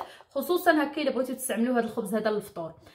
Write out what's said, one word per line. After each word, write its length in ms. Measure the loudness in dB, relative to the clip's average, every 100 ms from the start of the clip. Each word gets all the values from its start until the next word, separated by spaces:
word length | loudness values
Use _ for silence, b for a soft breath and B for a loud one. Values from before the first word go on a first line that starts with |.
| B B -8
خصوصا 540 | -4 0 4 4 4
هكا 180 | 2 0
الا 100 | 0
بغيتو 220 | 0 -2
تستعملوا 460 | -4 -4 0 2 2
هذا 60 | 0
الخبز 300 | -2 -2 0
هذا 160 | 0
للفطور. 420 | 0 -4 -8 -10 -12 B